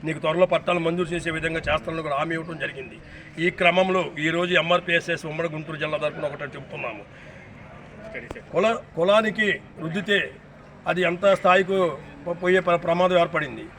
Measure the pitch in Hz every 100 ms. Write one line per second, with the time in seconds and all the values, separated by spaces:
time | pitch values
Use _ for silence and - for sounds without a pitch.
0 | 156 151 156 165 180 170 - 175 165 175
1 | 170 170 156 160 160 160 156 151 - 160
2 | 156 135 156 165 160 160 139 139 127 -
3 | - - - - 170 180 180 175 190 185
4 | 160 147 151 165 175 175 165 175 175 170
5 | 165 165 160 156 165 156 156 156 151 151
6 | 151 156 151 143 143 143 131 123 131 110
7 | - - - - - - - - - -
8 | - 127 120 120 - 151 214 226 - -
9 | 175 208 214 196 208 156 - - 156 170
10 | 202 202 147 - - - - - - 170
11 | 175 175 196 190 180 185 185 196 175 139
12 | - - - 170 180 185 180 170 170 170
13 | 185 180 165 160 147 113 -